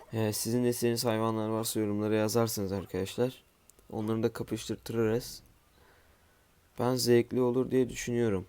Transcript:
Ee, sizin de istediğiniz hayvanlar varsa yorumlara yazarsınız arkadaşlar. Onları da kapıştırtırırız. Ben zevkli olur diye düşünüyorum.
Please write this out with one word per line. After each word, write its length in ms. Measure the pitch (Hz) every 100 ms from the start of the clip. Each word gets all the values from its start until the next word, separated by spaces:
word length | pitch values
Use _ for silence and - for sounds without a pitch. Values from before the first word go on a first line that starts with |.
| -
Ee, 200 | 113 110
sizin 320 | 104 113 120
de 40 | 120
istediğiniz 360 | 120 120 117
hayvanlar 440 | 120 110 113 110 110
varsa 320 | 110 113 110
yorumlara 340 | 107 104 107
yazarsınız 580 | 107 107 117 113 110 98
arkadaşlar. 720 | 98 - 92 95 - 123 - _ _ _ - -
Onları 300 | 113 107 113
da 100 | 113
kapıştırtırırız. 1120 | - - 110 - 107 - 113 110 117 - - - _ _ _ - - _ _ _ _ _ _ _ -
Ben 160 | 120
zevkli 460 | 127 117 120 117 120
olur 300 | 123 123 127
diye 180 | 131 123
düşünüyorum. 580 | 123 - 120 117 95